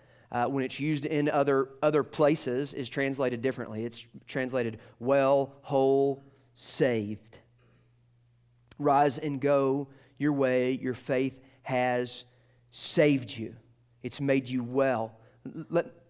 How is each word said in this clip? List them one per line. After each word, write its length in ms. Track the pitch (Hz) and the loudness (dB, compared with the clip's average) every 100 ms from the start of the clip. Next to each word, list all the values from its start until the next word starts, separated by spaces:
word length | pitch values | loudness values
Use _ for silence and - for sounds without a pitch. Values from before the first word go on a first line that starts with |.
| _ _ - | _ _ -8
uh, 140 | 120 123 | -4 -2
when 180 | 139 | -2
it's 160 | 131 - | -4 -4
used 240 | 147 147 | -2 -2
in 240 | 143 151 147 | -2 0 2
other, 420 | 147 143 135 135 - | 2 2 2 0 -2
other 200 | 151 147 | 0 0
places, 720 | 127 - 147 160 131 123 143 | -2 2 2 4 -2 -4 -4
is 140 | 143 123 | -6 -8
translated 540 | 143 139 135 131 117 | -4 -2 0 -2 0
differently. 420 | 131 131 113 110 | -4 -4 -8 -8
It's 200 | 117 - - - - | -8 -10 -18 -20 -10
translated 540 | 143 127 127 117 113 - - | -6 -4 -2 -4 -6 -16 -8
well, 560 | 120 139 135 139 135 - | 0 4 4 4 0 -8
whole, 600 | - 139 135 139 139 139 - _ _ | -2 2 4 4 2 -2 -10 _ _
saved. 840 | - - - 139 117 104 107 - - _ _ _ _ _ _ _ _ _ _ _ _ _ - | -18 -14 0 0 2 -2 -8 -14 -20 _ _ _ _ _ _ _ _ _ _ _ _ _ -4
"Rise 400 | 147 139 147 127 | 2 4 4 2
and 220 | 156 139 | -6 -2
go 480 | 139 143 135 139 139 - _ - | 2 4 4 0 -4 -12 _ -4
your 140 | 143 | 0
way, 400 | 143 131 127 127 | 2 2 2 2
your 220 | 131 131 | 0 -4
faith 460 | 120 - 131 135 - - _ | -6 -2 -2 -2 -4 -20 _
has 600 | - 127 127 123 123 - - _ _ _ _ | -4 -2 0 0 -2 -8 -16 _ _ _ _
saved 640 | - - 170 151 135 113 113 | -14 -6 4 4 4 -2 -10
you. 180 | 110 - _ _ _ _ | -10 -12 _ _ _ _
It's 160 | 123 - | -12 -6
made 280 | 139 139 120 | 0 0 0
you 140 | 127 | -6
well." 560 | 120 131 135 117 113 - - _ | -2 0 0 0 -4 -10 -20 _
L-, 220 | - 156 - | -14 -12 -2
let, 180 | 165 - - | -2 -2 -10